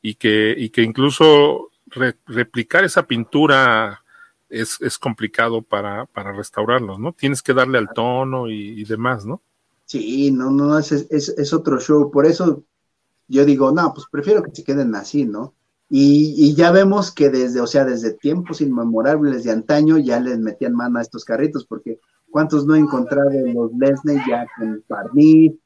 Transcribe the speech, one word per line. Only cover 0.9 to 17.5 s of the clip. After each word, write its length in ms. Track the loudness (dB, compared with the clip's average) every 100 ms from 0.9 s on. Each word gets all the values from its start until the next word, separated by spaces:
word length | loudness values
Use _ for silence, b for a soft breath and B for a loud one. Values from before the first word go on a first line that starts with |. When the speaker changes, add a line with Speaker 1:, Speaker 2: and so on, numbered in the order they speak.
| 0 -2 4 6 8 4 0 -10 _ _
Speaker 1:
re-, 300 | -6 -6 -6 -10
replicar 580 | -6 -4 -6 0 0
esa 220 | 2 0 0
pintura 960 | -6 -2 0 4 4 4 2 -2 -10 b b b _ _
es, 320 | -8 -8 -6
es 180 | -8 -6
complicado 640 | -8 -6 -6 -2 -2 -4
para, 440 | -6 -6 -6 -10 -12
para 260 | -12 -12
restaurarlos, 680 | -12 -10 -6 -2 -2 -4 -10
¿no? 140 | -12
Tienes 300 | -6 -4 -4
que 120 | -2
darle 240 | 0 2 0
al 140 | -2
tono 540 | -4 -4 -4 -4 -6 -6
y, 320 | -8 -12 -14
y 40 |
demás, 400 | -8 -4 -4 -4 -8
¿no? 160 | -12 _ _ _ _
Speaker 2:
Sí, 460 | -12 -10 -6 -2 0
no, 200 | 0 0
no, 280 | 0 2 0
es, 140 | 0
es, 360 | -4 -2 -4 -4
es 220 | -6 -2
otro 260 | -2 -2 -4
show, 320 | 2 2 2
por 140 | 2 2
eso 380 | 2 -2 -2 _ _ _ _ _ _ _
yo 160 | 2 4
digo, 260 | 4 2
"No, 200 | 2 -2
pues 120 | -4 -12
prefiero 320 | -8 0 0
que 100 | 0
se 100 | -12
queden 300 | -4 -2 -2 -4
así", 300 | -6 -4 -4
¿no? 280 | -6 -14 _ _ _ _
Y, 440 | 2 4 4 2 4
y 160 | 4 6
ya 160 | 6
vemos 400 | 6 4 2 -2
que 180 | 0 2
desde, 300 | 2 -2